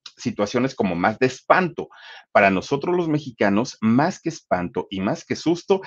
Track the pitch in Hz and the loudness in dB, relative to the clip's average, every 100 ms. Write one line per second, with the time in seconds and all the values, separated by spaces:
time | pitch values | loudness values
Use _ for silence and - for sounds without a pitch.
0 | - _ 123 104 104 123 127 - 104 85 | -20 _ -6 -2 -2 0 -2 -2 -2 0
1 | 95 110 131 - _ 165 180 143 87 - | 0 2 0 -2 _ 2 2 -4 -12 -14
2 | - - _ 110 98 95 - 139 170 180 | -20 -20 _ 4 4 2 -2 -4 -2 -2
3 | 170 151 151 - 104 101 123 - 110 117 | 0 -2 -4 -2 2 2 -2 -2 2 2
4 | 160 - 165 160 _ 90 90 - - 95 | 2 -2 -8 -10 _ -4 -2 -6 -6 -4
5 | 98 - - 110 156 170 - 190 | -4 -4 -6 -4 -2 -2 0 -2